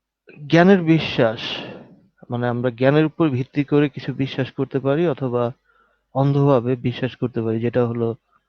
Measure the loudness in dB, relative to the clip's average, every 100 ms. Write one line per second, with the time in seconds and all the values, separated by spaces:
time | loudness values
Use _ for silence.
0 | _ _ _ -18 2 6 6 6 4 2
1 | 2 0 0 0 -8 -10 -12 -16 -20 -20
2 | _ _ -10 -6 -4 -2 -4 0 2 4
3 | 2 0 -2 -2 -4 -4 0 2 0 -2
4 | -8 -6 -6 -4 -6 -6 -6 -4 -2 0
5 | -2 -2 -4 -2 -2 -6 _ _ _ _
6 | _ 0 2 4 4 4 2 -2 -4 -4
7 | -6 -4 -6 -4 -2 -2 -2 0 0 -2
8 | -4 -6 _ _